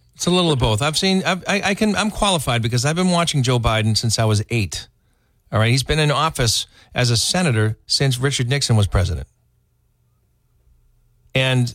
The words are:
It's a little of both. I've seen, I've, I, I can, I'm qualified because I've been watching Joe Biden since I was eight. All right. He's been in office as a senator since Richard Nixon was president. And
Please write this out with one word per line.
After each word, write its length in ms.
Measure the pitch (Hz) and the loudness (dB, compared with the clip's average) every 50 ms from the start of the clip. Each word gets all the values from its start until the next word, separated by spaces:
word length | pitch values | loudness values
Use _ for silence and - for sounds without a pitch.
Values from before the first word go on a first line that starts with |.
| _ _ _ | _ _ _
It's 120 | - - 175 | -6 -2 0
a 40 | |
little 200 | 175 180 175 160 | 0 2 2 2
of 80 | 151 127 | 2 2
both. 220 | 127 120 107 104 | 2 0 0 0
I've 160 | 139 151 160 - | 0 -2 -2 0
seen, 260 | - 190 190 190 185 | 0 0 0 0 0
I've, 200 | 151 185 180 - - | -2 -2 -4 -2 -4
I, 140 | 185 202 | -2 -2
I 120 | - 190 202 | -2 -2 -2
can, 200 | - 220 214 196 | 0 0 0 0
I'm 140 | 180 202 220 | 0 -2 -2
qualified 520 | 196 - 220 202 185 165 131 - 123 120 | -2 -2 0 0 0 0 0 0 0 0
because 240 | 110 120 117 123 117 | 0 0 0 0 0
I've 100 | 143 160 | 0 0
been 160 | 175 185 180 | 0 0 2
watching 320 | 175 170 170 160 - 147 123 | 2 2 0 0 0 0 0
Joe 160 | 123 127 123 | 2 2 2
Biden 380 | 113 120 113 110 107 110 107 - | 2 2 2 2 2 0 0 0
since 200 | - 117 104 - | 0 0 0 0
I 80 | 113 | 2
was 180 | 110 107 104 107 - | 2 2 0 0 -2
eight. 380 | 117 120 101 80 - - - - _ _ _ _ _ _ _ _ _ _ _ _ | -2 -2 -2 -4 -6 -10 -14 -16 _ _ _ _ _ _ _ _ _ _ _ _
All 80 | - 107 | -2 0
right. 120 | 110 113 | 2 2
He's 120 | 123 135 127 | 2 0 0
been 160 | - 151 151 | 0 0 0
in 120 | 156 147 | 2 2
office 560 | 143 131 151 160 151 - 131 113 - - - - - - - _ - | 2 0 0 -2 0 -2 -2 0 -2 -2 -4 -8 -12 -20 -20 _ -4
as 160 | 120 123 120 | -2 0 0
a 80 | 120 110 | 0 0
senator 600 | - - - 180 185 160 123 110 110 110 113 - _ | 0 0 0 0 0 2 2 2 0 0 -2 -6 _
since 340 | - - - 143 135 127 123 | -4 -2 0 0 0 0 0
Richard 300 | 127 143 135 - 123 117 | -2 -2 -2 -2 -2 -2
Nixon 260 | 139 143 135 - 120 | -2 -2 0 2 4
was 100 | 107 101 92 | 4 4 2
president. 400 | - 101 92 87 85 71 69 - _ _ _ _ _ _ _ _ _ _ _ _ _ _ _ _ _ _ _ _ _ _ _ _ _ _ _ _ _ _ _ _ _ _ _ _ _ _ _ _ - | 2 0 0 0 -2 -4 -8 -10 _ _ _ _ _ _ _ _ _ _ _ _ _ _ _ _ _ _ _ _ _ _ _ _ _ _ _ _ _ _ _ _ _ _ _ _ _ _ _ _ -4
And 400 | 131 131 131 131 127 123 120 | -2 0 0 0 0 0 -2